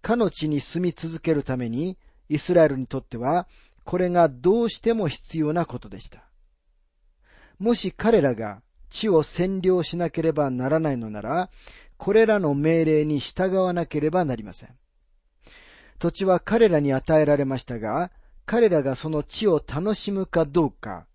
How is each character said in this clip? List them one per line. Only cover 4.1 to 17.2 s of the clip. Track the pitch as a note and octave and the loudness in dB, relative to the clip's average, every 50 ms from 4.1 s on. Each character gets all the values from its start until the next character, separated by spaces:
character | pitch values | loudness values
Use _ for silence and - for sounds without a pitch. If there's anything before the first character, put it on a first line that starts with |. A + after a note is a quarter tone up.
が | F3 F3 E3+ D#3 | 4 4 4 4
ど | C3 B2 B2 F3 G3+ A#3 A#3 | 4 2 2 2 4 4 2
う | A3+ | 0
し | - - | -2 -2
て | - A3 A#3 | 0 0 0
も | A3+ G3+ D#3 | 0 -2 -4
必 | - - - - - E3 | -4 -6 -14 -10 -4 -2
要 | D#3 D3 D#3 | -2 0 0
な | F3 E3 | -2 -2
こ | - - A#2+ | -4 -6 -14
と | - G#2+ | -14 -14
で | G2 F#2 | -18 -18
し | - - | -18 -18
た。 | - - _ _ _ _ _ _ _ _ _ _ _ _ _ _ _ _ _ _ _ _ _ _ _ - - - _ _ | -20 -20 _ _ _ _ _ _ _ _ _ _ _ _ _ _ _ _ _ _ _ _ _ _ _ -20 -20 -20 _ _
も | F#3 A3+ A#3+ | 0 0 0
し | - - F#3 | 2 0 -6
彼 | - - - G#3+ A#3 G3+ | -6 -2 0 4 4 4
ら | C#3+ C3+ B2 | 4 4 0
が | G#2+ A2+ G#2+ G2+ G2 _ _ _ _ - - | -2 -6 -10 -10 -12 _ _ _ _ -20 -16
地 | - - - A3 | -10 -6 -2 4
を | F#3 D#3+ D3 | 4 4 2
占 | - - - F3 F#3 G3 F#3+ | 2 -4 -4 -4 -2 -2 -2
領 | F3 F#3 F#3 F3+ | 0 2 2 2
し | E3 - - E3+ | 0 -4 -4 -4
な | F3 D#3+ | -6 -4
け | - - | -4 -2
れ | D#3 D#3+ | -2 0
ば | D3+ D3+ D3 C3+ | 0 0 0 -2
な | B2+ B2 B2+ C3+ | -2 -4 -2 0
ら | D3+ D#3+ | 0 0
な | D#3+ D3+ | 0 0
い | C#3 A#2+ | -2 -4
の | A#2 A2 | -6 -8
な | G#2 G#2+ G2+ | -10 -10 -8
ら、 | A2 C#3+ E3+ F3+ - - - - - - - - - _ _ | -4 -4 -4 -4 -6 -10 -20 -20 -20 -20 -20 -20 -20 _ _
こ | - F#3 G#3 | -4 2 4
れ | A3 A3+ G#3+ | 4 6 6
ら | G#3+ G#3 | 4 2
の | F#3 D3+ C#3+ | 2 0 0
命 | C#3 D3 D#3 E3 E3 D#3+ | 2 2 2 2 2 4
令 | D#3 D#3 D3+ D3+ | 4 2 2 2
に | D3+ D3+ C#3+ | 0 -2 -4
従 | - - - - F#3 F#3 F#3 F#3+ | -4 -6 -4 -4 -2 0 0 0
わ | F#3 F3+ F3 | 0 0 0
な | F3 E3+ - | -4 -4 -4
け | - D3+ | -4 -2
れ | C#3+ D#3 | -2 0
ば | D#3 F#3 F3 | 0 0 0
な | D3 B2+ | 0 -4
り | A2 G#2 | -6 -8
ま | G#2+ - | -14 -16
せ | - - - | -18 -20 -20
ん。 | - _ _ _ _ _ _ _ _ _ _ _ _ _ _ - - - - - - - - - _ - | -20 _ _ _ _ _ _ _ _ _ _ _ _ _ _ -20 -20 -20 -20 -20 -20 -20 -20 -20 _ -4
土 | - E3+ | -4 -4
地 | - - G3 | -4 -2 0
は | F#3+ F#3 E3+ | 2 2 2
彼 | - - G#3 A3+ A3+ G#3 | 2 0 2 4 4 4
ら | E3+ D3+ | 4 2
に | D3 C#3+ C3+ | 2 2 0
与 | C3 - - D#3+ D#3 | -2 0 2 4 4